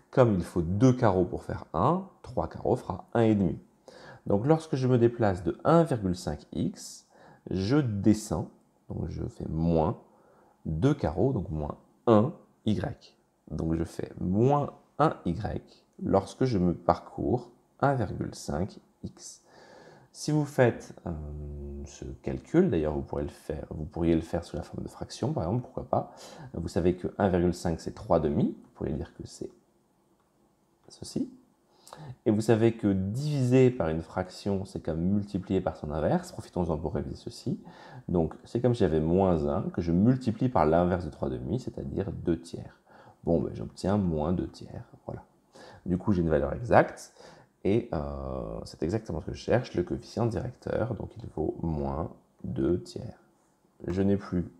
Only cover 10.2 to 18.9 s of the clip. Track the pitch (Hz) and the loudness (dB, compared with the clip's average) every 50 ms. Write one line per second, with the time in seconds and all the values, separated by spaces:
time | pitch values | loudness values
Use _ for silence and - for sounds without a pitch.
10.2 | _ _ _ _ _ _ _ _ - - 80 78 101 139 151 143 - 80 78 87 | _ _ _ _ _ _ _ _ -8 -6 -4 0 2 2 2 2 0 -2 0 2
11.2 | 107 135 127 104 82 - 78 78 76 73 - - - _ _ _ - 120 110 104 | 2 2 2 0 -4 -4 -6 -6 -6 -6 -8 -10 -14 _ _ _ 4 6 6 8
12.2 | 110 156 - - - _ _ _ - 113 107 117 107 - - - - - _ _ | 6 4 0 -6 -16 _ _ _ -2 -2 -2 0 -2 -4 -6 -8 -16 -20 _ _
13.2 | _ _ _ _ _ - 76 - 82 80 82 82 85 85 - - - - - - | _ _ _ _ _ -8 -6 -4 -2 0 0 0 -2 -4 -6 -8 -10 -10 -8 -4
14.2 | 92 90 92 104 120 135 143 147 139 - - - _ _ _ - 143 160 - - | -2 0 2 4 4 6 4 4 2 -2 -6 -12 _ _ _ 2 2 2 2 0
15.2 | - 87 82 95 107 - - - - - - _ _ _ _ - 95 92 92 98 | -2 -4 -2 -2 -2 -4 -6 -6 -8 -10 -20 _ _ _ _ -6 -2 2 2 2
16.2 | 98 - - - 131 127 120 95 87 87 82 - - - 82 - - - - - | 2 2 -2 0 0 2 2 4 4 2 2 0 2 2 2 2 0 -12 -8 -4
17.2 | - - 113 127 - - - _ _ _ _ - - 139 139 127 107 85 - - | -2 0 0 0 -2 -4 -20 _ _ _ _ -2 0 0 2 0 -2 -4 -4 -6
18.2 | - - - - - - 73 76 92 - - - - _ | -6 -8 -8 -10 -8 -4 -2 -2 -2 -4 -6 -12 -20 _